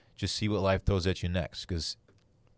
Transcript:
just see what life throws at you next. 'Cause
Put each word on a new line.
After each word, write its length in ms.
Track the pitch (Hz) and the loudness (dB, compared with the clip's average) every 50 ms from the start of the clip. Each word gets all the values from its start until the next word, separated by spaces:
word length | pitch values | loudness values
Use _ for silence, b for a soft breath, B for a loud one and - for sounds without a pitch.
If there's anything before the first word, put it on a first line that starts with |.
| _ _ _ | _ _ _
just 180 | - 101 95 - | -4 -4 -2 -2
see 140 | - 107 107 | 0 0 0
what 120 | 104 95 | 0 2
life 240 | 95 95 95 95 - | 4 4 2 4 2
throws 220 | - 101 92 82 | 2 2 2 2
at 160 | 95 90 - | 0 -2 -2
you 60 | - 87 | -2 -2
next. 360 | 87 92 78 - - - - | -2 -2 -2 -4 -8 -10 -8
'Cause 300 | - 90 82 76 - - _ _ _ - - _ _ _ _ _ _ _ | -4 -4 -4 -4 -6 -8 _ _ _ -20 -20 _ _ _ _ _ _ _